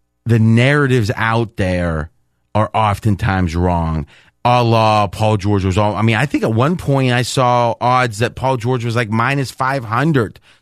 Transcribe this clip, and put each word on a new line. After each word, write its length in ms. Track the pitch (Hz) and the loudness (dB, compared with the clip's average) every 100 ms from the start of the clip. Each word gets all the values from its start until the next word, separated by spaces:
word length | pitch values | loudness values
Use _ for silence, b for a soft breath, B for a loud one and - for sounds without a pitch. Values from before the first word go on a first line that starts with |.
| _ _ 113 | _ _ 0
the 120 | 117 | 2
narratives 720 | 113 113 131 147 135 127 104 - | 4 4 4 2 2 0 -2 -2
out 400 | 113 113 113 - | -2 -2 -2 -4
there 540 | 92 90 87 80 78 _ _ _ _ | -4 -2 -2 -4 -6 _ _ _ _
are 160 | 104 107 | -2 -2
oftentimes 800 | 110 107 98 110 95 104 95 87 85 | 0 0 0 -2 -2 0 0 0 0
wrong. 500 | 90 85 80 78 73 b b b | 0 0 -2 -4 -8 b b b
A 180 | 120 123 | 0 2
la 440 | 117 113 110 107 101 | 2 2 4 2 0
Paul 300 | - 110 107 | 0 0 0
George 280 | 104 101 | 0 0
was 120 | 95 90 | 0 0
all, 160 | 104 95 | 0 0
I 60 | |
mean, 140 | 110 107 | 0 0
I 100 | 147 | 0
think 180 | 302 | -2
at 80 | 202 | -2
one 240 | 113 139 180 | 0 0 -2
point 360 | - 135 127 | -2 0 2
I 100 | 123 | 0
saw 520 | 120 - 123 123 117 - | -2 0 2 2 0 0
odds 380 | 120 127 123 104 | 0 0 0 -2
that 160 | 117 | -4
Paul 220 | - 131 131 | -2 -4 -2
George 280 | 120 127 | -2 -2
was, 100 | 117 113 | -2 -4
like, 120 | 107 | -2
minus 400 | 113 120 139 123 | -2 0 -2 -4
five 340 | - 131 139 | -4 -4 -4
hundred 540 | 110 117 156 135 104 - b b | -4 -2 2 0 0 -6 b b